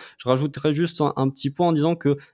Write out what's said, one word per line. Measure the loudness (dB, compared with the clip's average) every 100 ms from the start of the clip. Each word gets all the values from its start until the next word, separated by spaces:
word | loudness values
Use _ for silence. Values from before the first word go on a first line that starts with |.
| -6 -6
Je | 0
rajouterais | 2 0 -2 -2
juste | 0 -2 0
un, | -2 0
un | -2
petit | -2 -6
point | 0 2
en |
disant | 2 2 0
que | 0 -2 -6